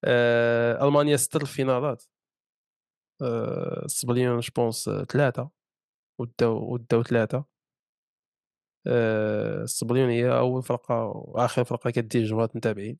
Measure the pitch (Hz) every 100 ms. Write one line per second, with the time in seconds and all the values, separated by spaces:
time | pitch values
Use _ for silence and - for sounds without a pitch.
0 | - 123 120 117 117 117 117 120 139 143
1 | 147 147 - 156 143 - 131 123 143 117
2 | - _ _ _ _ _ _ _ _ _
3 | _ _ 127 117 113 - - - - -
4 | 127 123 123 120 120 - 117 113 - 104
5 | 95 123 143 120 127 _ _ _ _ _
6 | _ _ 120 _ 120 110 107 123 117 117
7 | 113 120 110 127 147 _ _ _ _ _
8 | _ _ _ _ _ _ _ _ - 120
9 | 113 110 107 107 110 101 110 - 117 123
10 | 127 117 123 123 123 127 127 120 _ 120
11 | 110 98 - - 120 - 123 117 - 120
12 | 113 120 110 110 113 120 113 104 104 139